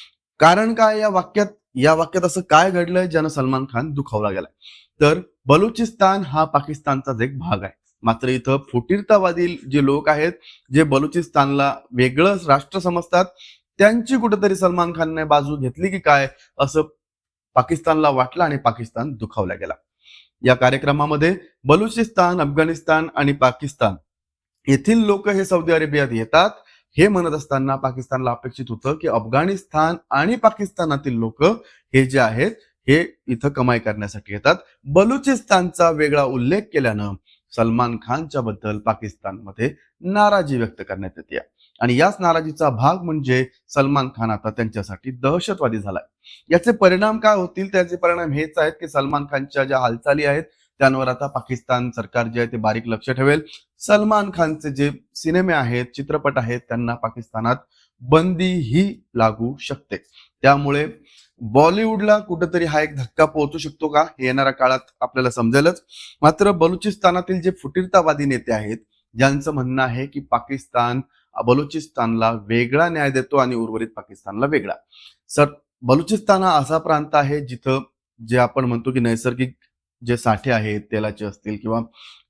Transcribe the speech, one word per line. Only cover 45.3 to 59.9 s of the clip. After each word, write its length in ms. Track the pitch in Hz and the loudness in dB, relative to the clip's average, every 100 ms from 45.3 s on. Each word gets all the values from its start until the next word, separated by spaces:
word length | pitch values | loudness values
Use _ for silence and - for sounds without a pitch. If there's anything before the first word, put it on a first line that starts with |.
| 175 196 190 127 110 | -2 -4 -4 -2 -4
झालाय. 260 | 98 90 - _ _ - - | -6 -8 -10 _ _ -20 0
याचे 220 | 170 240 | 2 2
परिणाम 480 | 226 190 185 214 220 | 2 4 4 0 2
काय 160 | 220 208 | 2 2
होतील? 360 | 180 - 190 | 0 -6 -2
त्याचे 240 | 196 175 175 | 0 -2 0
परिणाम 360 | 175 170 165 | 0 0 -2
हेच 260 | 143 156 160 | -4 -4 -2
आहेत 140 | 156 | -2
की 160 | 160 160 | -2 -6
सलमान 380 | 143 139 147 143 | -4 -2 -4 -4
खानच्या 320 | 143 139 143 | -6 -4 -4
ज्या 160 | 135 131 | -2 0
हालचाली 460 | 123 117 143 143 147 | 0 0 0 0 0
आहेत 180 | 143 160 _ _ - | -2 -4 _ _ 0
त्यांवर 280 | 135 135 127 | 2 2 0
आता 200 | 123 139 | -4 -6
पाकिस्तान 640 | 131 - 123 - 123 123 | -8 -8 -8 -4 -2 -2
सरकार 360 | 117 107 120 117 | -8 -6 -4 -2
जे 120 | 117 | -2
आहे 120 | 117 | -4
ते 60 | 120 | -2
बारीक 260 | 110 113 117 | -2 -2 -4
लक्ष 220 | 110 - | -6 -4
ठेवेल. 320 | 127 135 151 156 - _ _ | 0 2 0 -2 -16 _ _
सलमान 520 | - 208 214 214 202 | 2 2 4 0 0
खानचे 380 | 170 160 156 151 | 0 -2 -2 -6
जे 200 | 131 143 143 _ - | -2 -2 -4 _ -8
सिनेमे 380 | 160 175 185 | -2 0 2
आहेत, 320 | 156 120 123 123 | 0 0 -2 -4
चित्रपट 520 | - 143 151 143 131 | -8 -6 -2 -2 -2
आहेत, 220 | 117 120 | -2 -6
त्यांना 360 | - 117 117 120 | -6 -6 -4 -4
पाकिस्तानात 600 | 113 117 113 110 117 127 - _ _ _ | -8 -10 -12 -4 -2 -2 -6 _ _ _
बंदी 540 | 123 156 180 170 185 | 2 2 2 0 -2
ही 500 | 180 120 147 196 - _ 120 | -2 0 0 0 -2 _ 0
लागू 400 | 110 110 117 143 | 0 0 -6 -6
शकते. 380 | - 135 _ | -10 -12 _